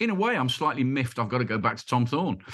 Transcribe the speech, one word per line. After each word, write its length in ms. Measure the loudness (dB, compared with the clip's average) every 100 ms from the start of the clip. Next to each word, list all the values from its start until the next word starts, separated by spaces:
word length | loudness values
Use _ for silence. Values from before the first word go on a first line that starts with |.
in 100 | 0
a 40 |
way, 220 | 2 2 2
I'm 140 | 0
slightly 340 | 0 -2 0
miffed 340 | 0 0 -2 -2
I've 120 | -2
gotta 160 | 0 0
go 100 | 0
back 220 | 0 -2
to 80 | 0
Tom 180 | 2
Thorne. 400 | 2 0 0 -4 -8